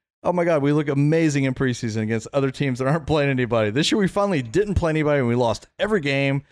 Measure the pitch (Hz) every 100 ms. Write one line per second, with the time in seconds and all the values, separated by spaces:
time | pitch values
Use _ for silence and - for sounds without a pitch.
0 | _ _ - 175 170 160 143 147 147 139
1 | 147 165 160 143 135 127 131 120 117 107
2 | 110 113 - 139 135 - 143 123 131 165
3 | 139 151 139 131 120 117 107 117 165 220
4 | 190 202 202 165 117 151 208 180 165 156
5 | 151 143 120 120 117 104 - - 208 214
6 | 139 139 139 139 -